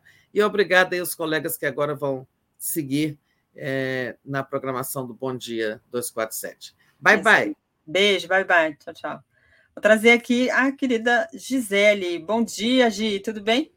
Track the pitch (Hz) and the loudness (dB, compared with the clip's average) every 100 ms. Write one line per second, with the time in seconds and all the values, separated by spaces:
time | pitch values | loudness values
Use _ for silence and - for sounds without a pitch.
0 | _ _ _ 196 208 202 175 185 180 180 | _ _ _ 0 2 2 4 4 4 0
1 | 175 - 160 156 156 - 147 131 147 143 | -4 -4 -2 -2 -2 -4 -4 -2 -2 -2
2 | 139 135 131 _ _ _ - - 139 139 | -4 -4 -8 _ _ _ -6 -6 -2 -2
3 | 156 147 _ _ _ - 139 135 131 131 | -2 -6 _ _ _ -12 -6 -4 -4 -4
4 | 123 - - 139 135 139 131 127 135 143 | -6 -8 -6 -6 -4 -6 -4 -6 -6 -8
5 | 127 110 131 127 117 113 110 110 _ 123 | -10 -8 -8 -6 -8 -4 -4 -6 _ -8
6 | 120 - 110 - 92 - - _ _ _ | -6 -6 -6 -6 -10 -14 -20 _ _ _
7 | 139 208 208 190 110 302 _ _ - 165 | 2 4 4 4 2 -6 _ _ -4 2
8 | 202 190 170 190 190 180 160 156 - 160 | 2 2 2 0 4 2 2 -4 -18 -12
9 | 151 147 _ _ _ _ _ - 208 220 | -12 -12 _ _ _ _ _ -2 2 4
10 | 226 240 - 247 254 - 262 277 269 233 | 6 4 4 0 2 2 0 0 -2 0
11 | 226 240 - - - 262 214 196 208 208 | 2 0 -2 -10 -4 -4 0 4 4 4
12 | 180 170 160 220 226 - 220 254 233 196 | 0 -6 -2 -2 -2 -2 0 4 2 2
13 | 220 202 196 214 202 240 311 | -2 -2 -4 -6 0 0 0